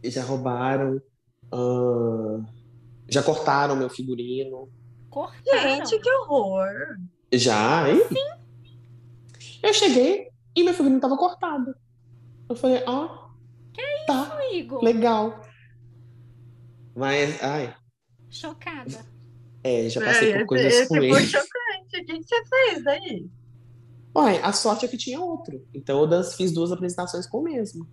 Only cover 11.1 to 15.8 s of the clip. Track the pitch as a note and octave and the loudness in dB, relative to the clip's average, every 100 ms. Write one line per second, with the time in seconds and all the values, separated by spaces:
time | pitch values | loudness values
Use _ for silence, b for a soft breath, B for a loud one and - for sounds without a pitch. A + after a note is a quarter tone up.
11.1 | C4+ F4+ F4 F4 D4 B3+ B3+ _ _ _ | 0 0 -2 -6 -4 -6 -8 _ _ _
12.1 | - - - - A#3+ B3+ B3 B3 B3+ D#4 | -20 -20 -20 -10 -2 2 2 0 -4 -6
13.1 | - - - - - - - C5+ D5 D#5 | -12 -20 -20 -20 -20 -20 -10 -6 -4 -2
14.1 | C4 C#4+ D#5 C5 F4+ A#3 C4 A3+ A3+ A#3 | -2 -2 -6 -4 -4 -6 0 2 4 2
15.1 | A3 G#3+ A3 B B B - | 2 -2 -6 B B B -20